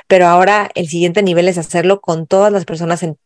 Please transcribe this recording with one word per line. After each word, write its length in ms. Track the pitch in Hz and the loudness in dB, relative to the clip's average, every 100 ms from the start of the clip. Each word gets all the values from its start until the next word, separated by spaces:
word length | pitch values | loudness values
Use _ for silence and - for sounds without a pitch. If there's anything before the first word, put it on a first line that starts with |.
| - | 0
Pero 200 | 190 175 | 4 4
ahora 440 | 175 185 208 202 - | 4 4 2 -2 -6
el 120 | 170 | -6
siguiente 360 | 170 175 175 | -2 -2 0
nivel 260 | 196 170 180 | 0 0 0
es 80 | 175 | -2
hacerlo 420 | 156 175 175 196 | -4 -2 0 0
con 260 | - 165 156 | -2 -6 -2
todas 280 | 190 208 | 2 2
las 100 | 202 | 0
personas 400 | 165 165 170 170 | -4 -6 -4 -4
en 140 | 170 147 | -6 -10